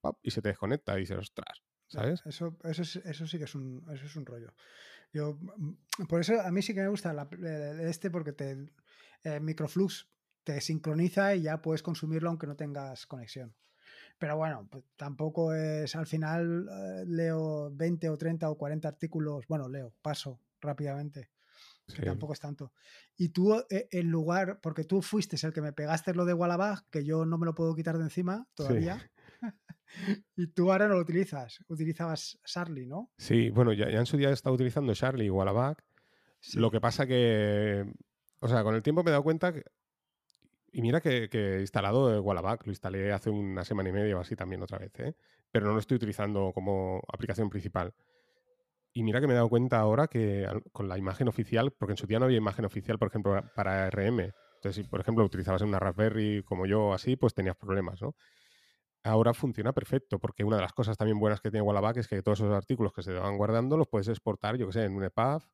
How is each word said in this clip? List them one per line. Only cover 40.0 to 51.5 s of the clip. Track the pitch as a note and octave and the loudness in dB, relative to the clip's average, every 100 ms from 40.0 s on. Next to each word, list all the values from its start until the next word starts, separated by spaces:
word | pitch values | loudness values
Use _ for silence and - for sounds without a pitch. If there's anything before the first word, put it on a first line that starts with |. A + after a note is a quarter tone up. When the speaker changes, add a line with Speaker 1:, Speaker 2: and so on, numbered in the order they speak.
| _ _ _ _ _ _ _ | _ _ _ _ _ _ _
Speaker 1:
y | - | -2
mira | A#2 D#3 | 2 2
que, | D#3+ B2 A2 | 2 2 0
que | A2+ G2 F#2+ | 0 2 0
he | |
instalado | G2 A2 G2 A#2+ C3 | 0 0 2 4 4
el | G#2+ | 4
Wallabag, | G2 F2+ F2+ A#2 - | 2 0 0 -2 -4
lo | |
instalé | F#2+ F#2 G2 G2+ | -8 -6 -2 0
hace | G2 A2 | 0 0
una | G#2 G2 F#2 F2+ | -2 -2 -4 -4
semana | G#2 F#2+ | -2 0
y | |
media | G2 G#2 F#2 | 0 0 0
o | |
así | F2+ G#2+ | -4 -6
también | F#2 F#2 | -6 -8
otra | F#2 G2 | -8 -10
vez, | F#2+ - | -10 -8
¿eh? | B2+ - _ _ _ | -8 -8 _ _ _
Pero | A2+ G#2 | 0 2
no | |
lo | G#2+ | 2
estoy | G2+ B2+ | 2 0
utilizando | G#2+ G#2 G#2 G2 F#2+ | 0 -2 -2 0 0
como | G2 F#2+ F#2+ F#2 F#2+ - | 0 0 0 0 -4 -6
aplicación | G2 G#2+ G2+ G#2+ | -6 -4 -2 -2
principal. | G#2 F#2 F#2 F2 - _ _ _ _ _ _ _ _ _ | -2 -4 -2 -4 -6 _ _ _ _ _ _ _ _ _
Y | A#2+ | -2
mira | A2+ A#2 | 0 2
que | C#3+ | 4
me | |
he | B2 | 6
dado | A#2 | 6
cuenta | A#2+ B2+ A2+ | 4 4 4
ahora | G#2+ A2+ D#3+ | 4 4 2
que | B2 G#2 G2 G2 | 2 2 0 -2
al, | G#2 - | -4 -6
con | - G2 | -6 -4
la | F#2 | -2
imagen | F#2+ F2+ B2 | -2 0 0
oficial, | A2 G#2+ | 0 0